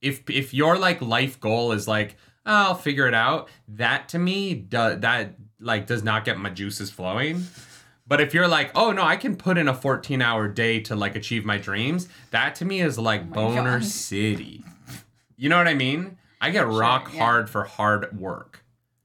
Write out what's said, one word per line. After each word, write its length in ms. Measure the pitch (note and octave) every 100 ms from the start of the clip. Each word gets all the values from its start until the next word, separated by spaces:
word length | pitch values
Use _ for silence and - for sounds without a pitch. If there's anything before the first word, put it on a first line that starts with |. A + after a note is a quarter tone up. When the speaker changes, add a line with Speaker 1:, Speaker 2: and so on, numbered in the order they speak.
Speaker 1:
If, 260 | C#3 C3+ -
if 240 | A#2 C3+
your, 240 | C3 D3+ F#3
like, 240 | F#3 F3
life 380 | B2 A#2 C3 -
goal 320 | G#2+ A2+ A#2+
is, 140 | A2 G2
like, 300 | G#2+ G#2 - _ _
"Oh, 80 | -
I'll 220 | G#3 G3
figure 320 | F3+ D3+ C#3 C3
it 80 |
out," 340 | A#2 A#2+ D#3 - - -
that 400 | G#2+ A#2 C3+ -
to 80 | E3+
me, 360 | F3+ F#3+ G3
do, 420 | C#3 F#2+ A#2 A2+ F2
that, 380 | A#2 A#2+ G2+ - - -
like, 260 | A#2 A2 G2
does 160 | A#2
not 220 | G#2+ A2
get 120 | A2 G2+
my 120 | G2
juices 400 | F#2 G2 G2 G2+
flowing. 540 | - F2+ G#2 C#3+ E3+ F3+ - - - - _ -
But 140 | C#3+
if 140 | D3
you're 140 | D#3+ F3+
like, 220 | D#3+ C#3
"Oh, 180 | - A3+
no, 100 | G3
I 140 | E3+ F#3+
can 200 | C4+ F#3+
put 200 | - F3+
in 120 | D3+
a 60 |
fourteen-hour 720 | B2+ C#3 C3 - C3+ A#2+ A2+ G#2
day 320 | G2+ A#2 A2+
to, 160 | A2 G#2+
like, 200 | G2+ G#2
achieve 280 | G#2 A#2 G#2
my 100 | G#2
dreams," 500 | G2 G2 B2 F3 F3 - -
that 240 | A2+ C3+ -
to 80 | F3
me 140 | F#3+
is, 180 | E3+ A2+
like, 240 | A2+ G#2+
Speaker 2:
Oh 20 | E2+
my 80 |
Speaker 1:
boner 440 | - A2+ A#2+ B2+ B2
Speaker 2:
God. 60 |
Speaker 1:
city. 800 | G#2 G#2 - G2 G#2+ G2 - - - - - - - _ _ -
You 120 | C3+
know 60 | F3
what 100 | E3+
I 60 |
mean? 440 | C#3+ C3 D3 F#3+ - _ -
I 80 | C#3+
get 140 | G3
Speaker 2:
Sure, 80 | B2+ A2
Speaker 1:
rock 320 | A#2 B2+ C3
Speaker 2:
yeah. 80 | -
Speaker 1:
hard 280 | A#2 A#2 G#2+
for 160 | G#2
hard 540 | G2 - G#2+ G#2 G2 G2+
work. 400 | F#2 - - - _ _ _ _